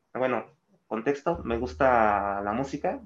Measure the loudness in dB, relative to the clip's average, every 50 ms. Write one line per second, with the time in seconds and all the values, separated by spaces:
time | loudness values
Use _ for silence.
0 | _ _ -4 -2 0 0 0 -2 -4 -8 _ _ _ _ _ _ _ _ -6 -2
1 | 0 -2 -2 0 -2 -2 -2 -2 -2 -4 -2 -2 -2 -4 0 2 4 4 6 6
2 | 6 4 4 2 0 -2 -2 -2 -2 -2 -2 -2 -2 -4 -6 -4 -4 -4 -4 -6
3 | -10